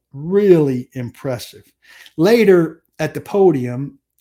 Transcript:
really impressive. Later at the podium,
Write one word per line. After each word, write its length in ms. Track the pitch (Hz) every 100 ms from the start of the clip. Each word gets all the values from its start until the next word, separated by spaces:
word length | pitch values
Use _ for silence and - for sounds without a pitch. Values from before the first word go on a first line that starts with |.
| _
really 800 | 135 160 202 202 170 143 127 123
impressive. 720 | 131 120 - 139 117 - - _ _ _ - - -
Later 680 | 185 233 202 180 160 - _ -
at 140 | 156
the 60 | -
podium, 760 | - 202 190 143 123 123 143 - _ _